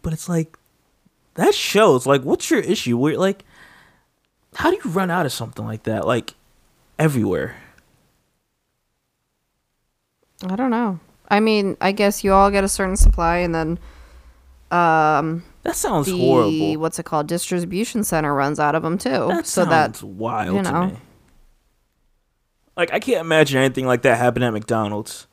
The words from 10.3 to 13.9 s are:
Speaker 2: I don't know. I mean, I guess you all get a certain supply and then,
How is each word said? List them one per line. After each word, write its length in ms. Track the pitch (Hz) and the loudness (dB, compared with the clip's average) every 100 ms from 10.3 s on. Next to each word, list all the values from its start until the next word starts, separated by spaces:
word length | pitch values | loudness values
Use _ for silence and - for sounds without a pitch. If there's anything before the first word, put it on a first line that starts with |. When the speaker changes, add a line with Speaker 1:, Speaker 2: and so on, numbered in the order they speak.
| _ 185 | _ -8
Speaker 2:
I 60 | 190 | -4
don't 140 | 262 | -2
know. 280 | 226 233 175 _ _ _ | 0 -2 -6 _ _ _
I 120 | 208 | 2
mean, 360 | 220 214 196 - | 4 2 0 -2
I 100 | 190 | -2
guess 300 | 202 202 - | 2 0 0
you 80 | 196 | 2
all 180 | 196 196 | 4 4
get 140 | 202 | 2
a 40 | 196 | -2
certain 280 | - 190 190 | -2 -2 6
supply 420 | - - 170 175 | 6 6 0 0
and 160 | 175 | 0
then, 240 | 165 160 170 - | -2 -2 -6 -10